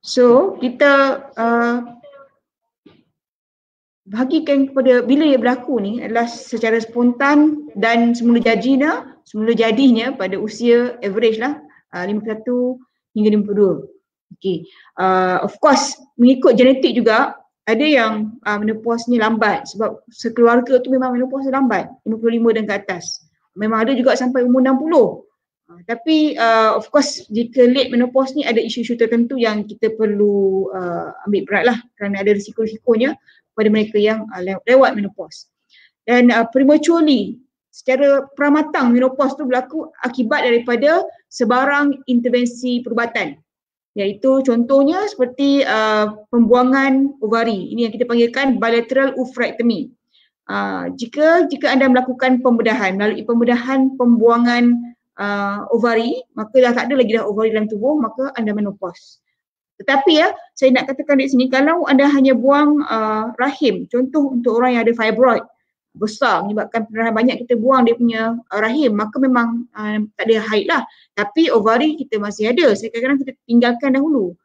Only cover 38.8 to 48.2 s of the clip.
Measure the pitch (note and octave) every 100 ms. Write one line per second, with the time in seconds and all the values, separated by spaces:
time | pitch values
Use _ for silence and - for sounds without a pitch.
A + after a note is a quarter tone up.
38.8 | B3 A#3+ B3+ C4 C#4 - C#4 B3 B3 D#4
39.8 | - - B3+ B3+ A3 D4 B3+ A#3+ A#3+ A#3+
40.8 | C#4+ E4 - - _ - A3+ A#3+ C4+ C#4+
41.8 | C#4+ C4+ - A#3+ A#3+ B3 B3 A#3+ B3+ A#3+
42.8 | A#3+ A3+ A#3 A#3 F3 - _ _ _ _
43.8 | _ - G3 G3+ C4+ C4+ C4 A#3 A#3+ C4+
44.8 | C#4 F4+ G#4 - B3 B3 C#4 C#4 A#3+ A3
45.8 | A3 G#3+ G#3+ G#3+ - A#3+ A3 B3 B3+ C4+
46.8 | C4+ C4+ C#4 C#4 G#3+ A3+ A#3 G3+ - A3+
47.8 | A#3 G#3+ B3 A#3+